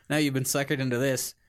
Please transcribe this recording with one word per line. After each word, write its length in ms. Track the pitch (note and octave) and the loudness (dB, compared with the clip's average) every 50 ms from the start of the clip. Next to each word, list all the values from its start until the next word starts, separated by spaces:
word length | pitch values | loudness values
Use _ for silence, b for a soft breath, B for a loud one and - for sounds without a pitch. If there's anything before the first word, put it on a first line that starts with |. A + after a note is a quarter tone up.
| B - | B -2
Now 80 | D3 | 0
you've 160 | D3+ D3+ C#3+ C3+ | 2 2 2 0
been 100 | C3 C3 | 0 -2
suckered 360 | - - C#3+ C#3 - D#3 C3+ | 0 0 0 0 0 -2 -2
into 180 | C3+ B2+ B2 | 0 0 0
this." 380 | A#2+ C3+ C#3 C3 B2+ - - - _ _ | 0 2 0 0 -2 -4 -6 -10 _ _